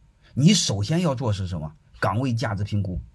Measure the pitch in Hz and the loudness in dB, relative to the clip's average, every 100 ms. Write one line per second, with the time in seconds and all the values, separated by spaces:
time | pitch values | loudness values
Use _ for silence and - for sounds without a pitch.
0 | - _ - - 151 214 - 101 101 165 | -20 _ -10 4 6 6 2 -2 -2 0
1 | 170 123 117 98 92 87 76 - _ - | 0 0 -2 -2 -4 -6 -8 -12 _ -4
2 | - 101 135 117 113 98 101 104 95 87 | -2 0 0 0 -2 -4 -2 -2 -2 -6
3 | - | -10